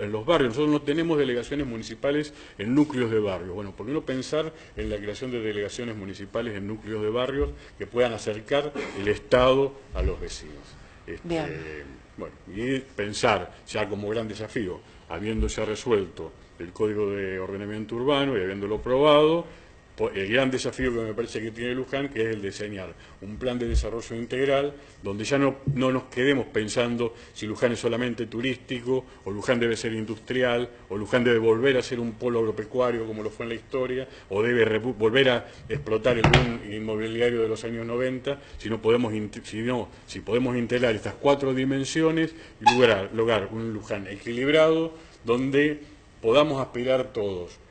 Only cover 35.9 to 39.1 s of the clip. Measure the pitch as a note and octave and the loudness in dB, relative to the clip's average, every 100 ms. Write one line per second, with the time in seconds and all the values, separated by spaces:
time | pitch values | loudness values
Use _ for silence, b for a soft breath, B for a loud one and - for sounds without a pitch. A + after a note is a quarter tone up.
35.9 | A2 B2+ A#2 - C3 A#2+ A#2 G#2 G#2+ A2 | 2 2 4 8 8 6 -2 -8 -6 -4
36.9 | G#2+ A2+ A2+ A#2+ A#2+ A2 A2 A2+ A2+ A#2 | -4 -2 2 2 4 0 -2 -6 -6 -4
37.9 | A#2+ C3 C3 C#3 C#3+ B - G#2+ A2 A2 | -2 -2 -2 -4 -6 B -10 -4 0 4
38.9 | A#2+ A#2 | 4 4